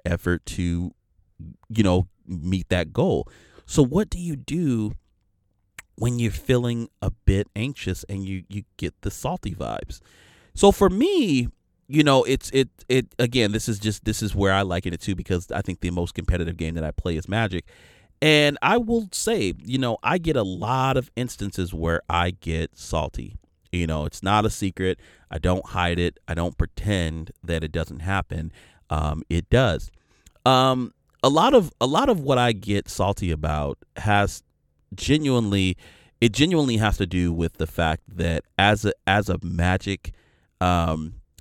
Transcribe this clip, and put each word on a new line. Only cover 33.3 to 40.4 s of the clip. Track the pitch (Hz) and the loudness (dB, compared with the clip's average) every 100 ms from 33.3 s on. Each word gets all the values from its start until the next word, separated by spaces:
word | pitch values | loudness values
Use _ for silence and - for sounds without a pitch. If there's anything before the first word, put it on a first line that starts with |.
about | 78 78 76 71 - _ - | -2 -2 -2 -4 -6 _ -6
has | 110 101 101 - _ _ _ _ _ | 2 2 2 -4 _ _ _ _ _
genuinely, | 98 - 151 147 123 107 101 92 90 - - _ _ | -8 0 2 4 2 2 2 2 -2 -10 -20 _ _
it | 117 | 2
genuinely | 110 156 170 139 113 | 4 2 4 2 2
has | 107 - | 2 0
to | 92 | -2
do | 90 87 | 0 0
with | 85 82 | 0 -2
the | - 80 | -2 -6
fact | - 80 80 - | 0 -2 -2 -8
that | 87 85 80 - - | -4 -2 -2 -4 2
as | 101 107 | 4 4
a, | 104 - - | 0 -2 0
as | 101 101 | 2 2
a | 87 | -2
Magic, | 87 87 87 92 - 98 - - _ _ | -2 0 0 0 -2 -8 -8 -16 _ _